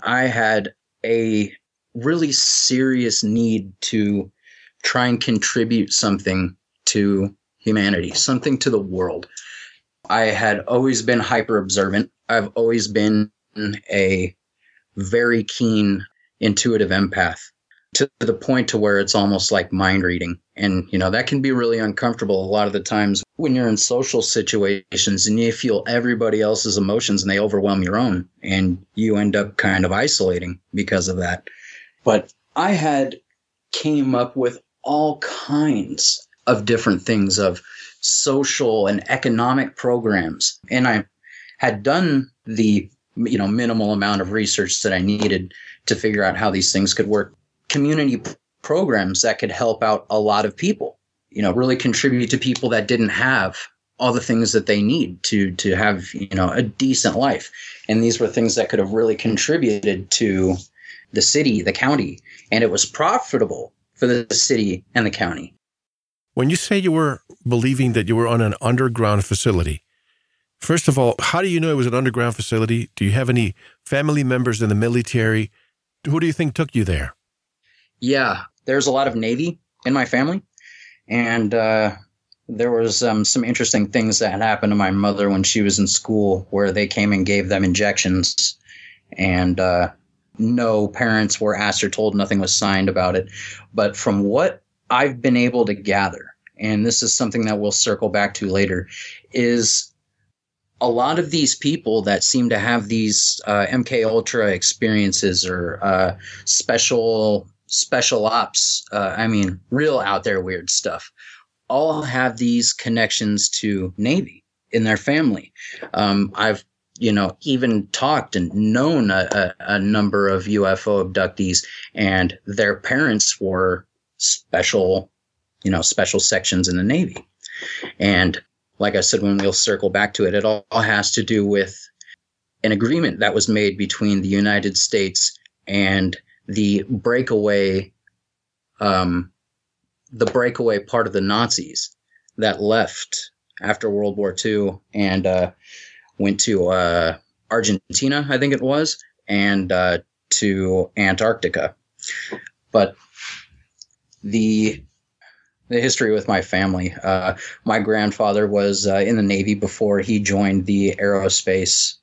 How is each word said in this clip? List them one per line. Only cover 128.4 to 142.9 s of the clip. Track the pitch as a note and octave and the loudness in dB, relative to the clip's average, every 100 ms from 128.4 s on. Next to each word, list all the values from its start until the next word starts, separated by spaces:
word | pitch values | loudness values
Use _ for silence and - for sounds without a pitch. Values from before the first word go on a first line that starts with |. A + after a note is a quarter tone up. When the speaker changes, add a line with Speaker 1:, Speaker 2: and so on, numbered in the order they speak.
| - _ _ _ | -10 _ _ _
Speaker 1:
like | G2+ G2 | -2 0
I | |
said, | F#2 G#2+ | 0 0
when | G2+ G2+ | 2 2
we'll | G2 | 0
circle | F#2+ - G2 G2 | 0 0 0 0
back | G2 G#2 - | 0 0 0
to | F#2+ | 0
it, | |
it | G2+ | 2
all | G#2+ G#2+ - | 0 -2 -2
has | A#2 A2 G#2 G2 | -2 0 0 0
to | - | -2
do | G#2+ A2 G2+ | 0 2 2
with | G2+ G2 - - _ - - _ _ _ _ | 0 -2 -6 -20 _ -20 -20 _ _ _ _
an | G#2+ | -2
agreement | G#2 A#2 E3 C#3 F2 | 0 2 0 0 0
that | G#2 | 0
was | G2 G2+ | 0 0
made | G#2+ G#2 G2 | 2 0 0
between | G2 - G#2 G2 | -4 -2 0 0
the | F#2+ | 0
United | G2 G#2 G2+ G2 F#2 | 0 2 0 0 -2
States | - G#2+ F#2+ - - - _ _ - | 0 0 -2 -2 -4 -4 _ _ -6
and | G2+ F#2+ G2 F#2 - - _ - | -2 0 0 0 -4 -14 _ -8
the | G2+ G#2 G2+ C3 | -2 0 0 -2
breakaway, | A2 A#2+ B2 B2+ A2 G#2 G2+ G2 F#2+ F#2+ _ _ _ _ _ _ _ _ _ | -4 0 -2 0 0 2 2 2 0 -4 _ _ _ _ _ _ _ _ _
um, | G#2 F#2 F2+ F2 F2 _ _ _ _ _ _ _ _ | 0 0 0 -2 -4 _ _ _ _ _ _ _ _
the | A2+ A#2 | -2 0
breakaway | B2+ A#2+ A#2+ A#2 G#2 | 0 -2 0 0 -2
part | G2+ A#2+ G#2+ | -2 -2 0
of | |
the | G2+ | -2
Nazis | G2 G#2 A#2 - F2 - - - _ _ _ - | 0 0 0 -2 -6 -10 -10 -14 _ _ _ -4
that | - - | -2 0
left | G#2 A2+ - | 0 2 0